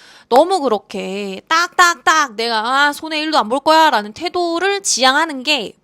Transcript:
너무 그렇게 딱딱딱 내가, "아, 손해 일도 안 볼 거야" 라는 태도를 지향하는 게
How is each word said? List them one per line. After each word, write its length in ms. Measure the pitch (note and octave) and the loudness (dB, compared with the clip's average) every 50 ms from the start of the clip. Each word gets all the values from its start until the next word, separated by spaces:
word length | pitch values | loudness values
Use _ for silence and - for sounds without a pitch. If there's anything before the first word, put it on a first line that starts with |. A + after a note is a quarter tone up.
| - - - - _ - | -20 -20 -20 -20 _ 2
너무 300 | A#3+ C4 D#4+ F4+ G4 F4+ | 4 4 4 4 2 -2
그렇게 800 | C#4 B3+ A3 G3+ - - - F#3+ F#3+ F#3 F#3+ G3+ G3+ G3 F#3+ F#3+ - - | 0 0 -2 -2 -4 -8 -10 -10 -8 -8 -8 -8 -8 -8 -10 -10 -6 -2
딱딱딱 880 | E4 E4 F4 F4 _ - F4+ F4 E4+ A#3+ - F4+ D#4+ D#4+ D4 C4 G#3 | 0 0 0 0 _ 2 4 4 2 0 0 0 2 2 0 -2 -4
내가, 500 | G#3 A3+ A#3 A#3 A3 G#3+ A#3+ C4 C#4 C#4+ | -4 -4 -2 -2 -2 -2 0 0 2 2
"아, 60 | D4 C#4+ | 2 0
손해 260 | - D#4+ D#4+ D#4+ D4+ | -4 -8 -6 -6 -4
일도 160 | D4+ D#4 D4+ | -2 0 0
안 120 | C#4 A3 G#3+ | 0 0 0
볼 100 | C4 C#4 | -2 0
거야" 300 | - D#4 D#4 D#4+ D#4+ D4+ | 2 4 4 6 4 4
라는 240 | B3+ A3 G#3 G#3 G#3+ | 2 0 -2 -6 -10
태도를 680 | - D#4+ F4+ - F4+ F4 E4+ E4 E4+ F4+ G4 G4+ G4 | -8 -8 -6 -4 -2 -2 -2 -2 -2 -2 -2 -2 -2
지향하는 600 | G4 - - A3+ C4 C4 C4 D4 E4 E4 C#4+ C4 | -2 -4 -2 2 2 2 2 2 0 -2 -4 -6
게 320 | B3 D4+ D4+ C4 G3 - - _ | -4 -2 -2 -2 -4 -8 -12 _